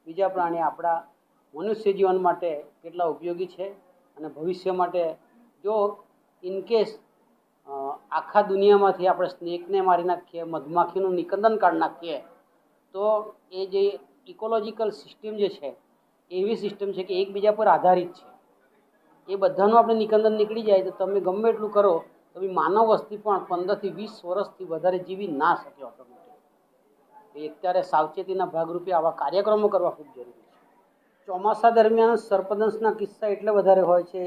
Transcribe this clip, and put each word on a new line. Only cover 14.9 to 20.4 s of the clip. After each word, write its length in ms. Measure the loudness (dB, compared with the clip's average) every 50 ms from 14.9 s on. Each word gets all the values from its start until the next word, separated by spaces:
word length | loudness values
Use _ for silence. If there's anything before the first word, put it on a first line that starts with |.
સિસ્ટમ 440 | -4 -8 -14 -20 -20 _ -12 -10 -4
જે 120 | -2 -2 -2
છે, 220 | -2 -6 -12 -12 -12 -14 _ _ _ _ _ _ _ _ _ -10
એવી 260 | -6 -4 -2 -2 -2
સિસ્ટમ 340 | -4 -6 -8 -8 -6 -8 -6
છે 100 | -6 -6 -6
કે 100 | -4 -2 -2
એકબીજા 300 | -2 -4 -4 -2 0 0
પર 160 | 2 2 4 4
આધારિત 440 | 4 4 6 4 4 4 2 -4 -10
છે. 140 | -18 -20 -20 -20 _ _ _ _ _ _ _ _ _ _ _ _ _ _ _ _ _ _ -8
એ 80 | -4
બધાનું 400 | 0 0 0 2 4 4 6 6 6
આપણે 160 | 6 6 4
નિકંદન 400 | 0 0 2 2 2 4 2 2
નીકળી 260 | 2